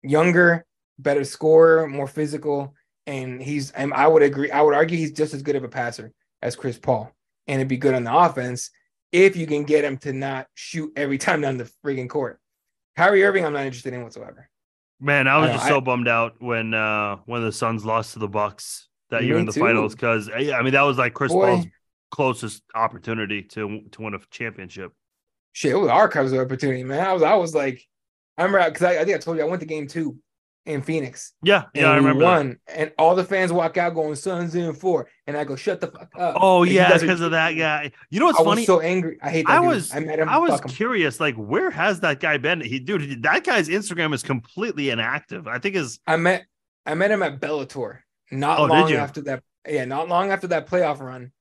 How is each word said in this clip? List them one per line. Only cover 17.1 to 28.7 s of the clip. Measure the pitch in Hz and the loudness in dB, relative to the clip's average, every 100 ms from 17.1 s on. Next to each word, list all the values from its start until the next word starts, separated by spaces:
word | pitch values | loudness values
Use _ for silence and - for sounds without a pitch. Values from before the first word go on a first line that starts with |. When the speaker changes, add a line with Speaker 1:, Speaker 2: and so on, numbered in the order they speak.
| 98 - | -6 -8
Speaker 2:
when | 120 | -4
the | 113 | -4
Suns | 101 117 113 | -2 -2 -2
lost | 107 113 110 | -2 -2 -4
to | - | -8
the | 107 | -6
Bucks | 104 104 101 - - _ _ _ | -2 -4 -6 -16 -16 _ _ _
that | 117 | -4
Speaker 1:
Me | 123 | 0
Speaker 2:
year | 117 | 0
in | 113 | 0
the | |
Speaker 1:
too. | 104 | 0
Speaker 2:
finals, | 117 113 107 | 0 2 -2
'cause, | 107 120 113 104 | -2 -2 -2 -2
I, | 110 147 | -6 -4
I | 127 | -2
mean, | 123 | 2
that | 135 | 4
was, | 143 127 | 2 2
like, | 123 | -2
Chris | - 139 | -2 0
Speaker 1:
Boy. | 175 190 | 2 4
Speaker 2:
Paul's | - 170 _ _ _ _ | 2 -2 _ _ _ _
closest | - 135 117 113 - _ | -2 -2 0 -8 -12 _
opportunity | 113 113 110 104 113 101 104 | -2 -2 -2 -8 -6 -4 -6
to, | 98 - 107 107 104 | -8 -10 -8 -8 -14
to | - | -14
win | 110 | -12
a | 98 _ | -12 _
championship. | - 117 107 113 98 92 _ _ _ _ _ _ | -12 -12 -10 -18 -16 -16 _ _ _ _ _ _
Speaker 1:
Shit, | - 147 | -4 -2
it | 147 | 0
was | 175 | 2
our | 131 214 | 4 4
Cubs' | 156 135 | 2 0
opportunity, | 131 127 131 143 127 | 0 -2 -2 -2 -4
man. | 127 139 190 | -6 -4 -2
I | |
was, | 185 | 2
I | 160 | 4
was | 208 170 | 4 2
like, | 156 139 127 _ _ _ _ _ - | -2 -2 -6 _ _ _ _ _ -2
I | |
remember, | 180 196 170 | 2 4 2